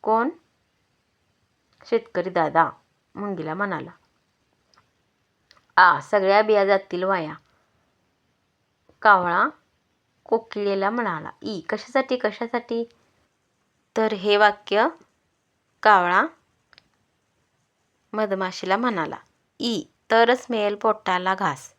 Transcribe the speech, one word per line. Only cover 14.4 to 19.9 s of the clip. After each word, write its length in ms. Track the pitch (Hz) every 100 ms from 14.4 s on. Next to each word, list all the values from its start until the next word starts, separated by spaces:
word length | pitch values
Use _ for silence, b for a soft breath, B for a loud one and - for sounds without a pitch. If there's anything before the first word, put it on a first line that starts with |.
| 208 202 - 202 269 330 _ _ _ _ _ _ _ _
कावळा 440 | 214 196 175 185 311 _ _ _ _ _ _ _ _ _ _ _ _ _ _ _ _ _ _
मधमाशीला 640 | 214 214 190 190 185 185 196
म्हणाला. 400 | 247 196 151 - _ _ _ _
ई, 240 | 240 220 -